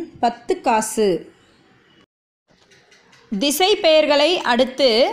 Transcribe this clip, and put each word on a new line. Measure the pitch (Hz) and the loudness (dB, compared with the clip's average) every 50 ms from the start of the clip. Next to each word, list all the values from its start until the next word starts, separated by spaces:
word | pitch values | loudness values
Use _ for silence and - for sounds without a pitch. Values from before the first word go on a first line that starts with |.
| 339 - - - | -4 -8 -8 -4
பத்து | - 233 233 - - - 370 381 | -4 -4 -4 -6 -6 -6 -6 -4
காசு. | - 277 233 220 233 - - 233 214 196 170 156 - - - _ _ _ _ _ _ _ _ _ _ _ _ _ _ _ _ _ _ _ _ _ _ _ _ _ _ _ _ _ _ _ _ _ _ _ _ _ _ _ | -2 -2 -2 -2 -2 -4 -4 -2 -2 0 -2 -4 -6 -12 -20 _ _ _ _ _ _ _ _ _ _ _ _ _ _ _ _ _ _ _ _ _ _ _ _ _ _ _ _ _ _ _ _ _ _ _ _ _ _ _
திசை | 220 190 240 294 269 - 370 392 427 403 415 | -6 -4 -2 -2 -2 0 0 0 0 2 2
பெயர்களை | 320 311 311 302 285 294 285 294 320 370 - - - | 2 4 4 4 2 2 2 2 2 0 -2 -2 -2
அடுத்து | 247 233 262 254 262 - 285 254 220 226 277 339 | 0 0 0 -2 0 0 0 2 2 2 2 0